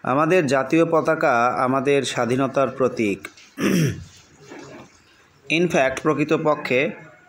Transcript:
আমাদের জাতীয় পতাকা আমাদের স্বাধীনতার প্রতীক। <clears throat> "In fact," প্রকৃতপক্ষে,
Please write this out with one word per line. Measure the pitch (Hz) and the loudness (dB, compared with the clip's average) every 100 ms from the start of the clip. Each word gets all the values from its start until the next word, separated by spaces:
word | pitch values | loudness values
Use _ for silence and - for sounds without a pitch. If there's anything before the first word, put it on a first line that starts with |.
আমাদের | - 131 156 185 147 | 0 0 2 2 2
জাতীয় | 135 131 165 | 0 2 2
পতাকা | 165 165 147 156 160 120 120 117 | 2 2 0 0 2 2 2 0
আমাদের | 127 135 131 139 | 0 0 2 0
স্বাধীনতার | 123 - 117 127 131 139 131 | 0 -2 -2 0 0 0 -2
প্রতীক। | - 127 120 107 95 - - - - | 0 -2 0 -2 -2 -10 -20 -20 -4
<clears throat> | 139 - 123 98 - - - - - - - - - _ _ _ _ _ - | 0 2 0 -2 -14 -20 -20 -20 -20 -20 -20 -20 -20 _ _ _ _ _ -4
"In | 156 175 | 0 2
fact," | 165 131 131 | 2 0 0
প্রকৃতপক্ষে, | 156 139 147 160 151 147 - 127 160 - - - | -2 0 0 0 0 -2 0 0 0 -6 -20 -20